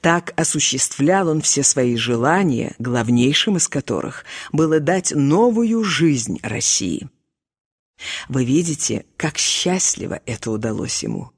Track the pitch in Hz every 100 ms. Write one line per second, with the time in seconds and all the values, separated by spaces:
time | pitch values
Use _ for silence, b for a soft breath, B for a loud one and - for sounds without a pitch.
0 | 170 170 170 - 160 156 - 131 - -
1 | 143 190 175 156 147 - 139 - 123 117
2 | 113 120 127 175 190 120 - - 120 123
3 | 117 120 123 147 - 190 - 143 - 95
4 | - - B B B 147 160 156 143 185
5 | 180 151 139 165 240 226 233 226 208 160
6 | 165 135 110 87 113 107 - - 92 -
7 | - _ _ _ _ _ _ _ _ _
8 | B B B 127 123 143 170 147 - 117
9 | - _ - - - - 180 185 - -
10 | 92 - - 117 - 107 113 107 - -
11 | - - -